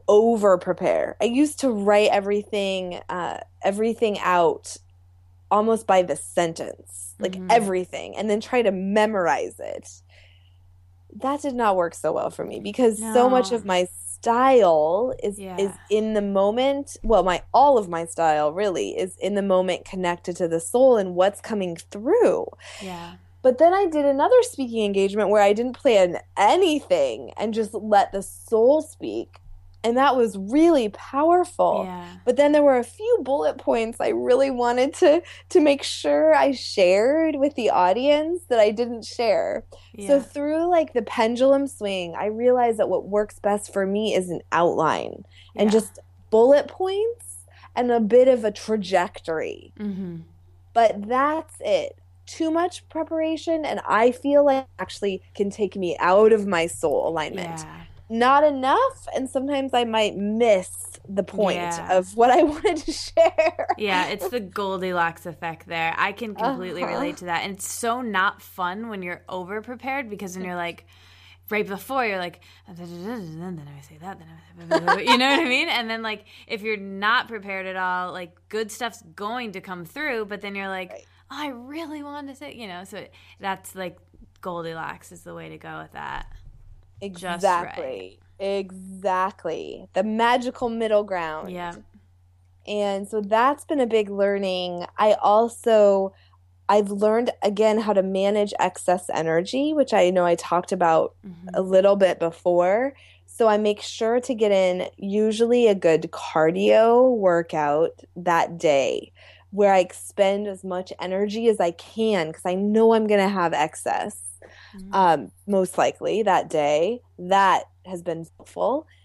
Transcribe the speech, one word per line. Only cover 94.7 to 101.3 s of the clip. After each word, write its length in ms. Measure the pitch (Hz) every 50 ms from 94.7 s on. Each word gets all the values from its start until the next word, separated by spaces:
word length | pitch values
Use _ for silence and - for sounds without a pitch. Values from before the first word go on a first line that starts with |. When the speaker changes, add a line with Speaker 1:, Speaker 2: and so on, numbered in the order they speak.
| 175 175 175 - - -
Speaker 1:
I 160 | 214 214 -
also, 1000 | - - 190 208 220 233 233 - - - 233 226 214 208 202 196 196 190 190 - _ _ _ _ _ _ _ _ _ _ -
I've 220 | 202 214 208 196
learned, 400 | 208 202 214 214 214 233 247 233 - -
again, 380 | - 202 202 202 220 220 214 220
how 140 | 220 214 202
to 100 | 196 190
manage 500 | 190 190 190 196 202 214 208 208 202 - -
excess 500 | - 185 - - - - 180 185 - - -
energy, 600 | - 160 160 160 170 190 196 - 262 285 302 311
which 200 | 302 262 - 226
I 160 | 190 180 180
know 160 | 185 180 175
I 100 | 175 170
talked 360 | 170 - - 175 175 185 -
about 440 | 202 180 175 165 160 156 - - - _ -
Speaker 2:
Mm-hmm. 240 | 196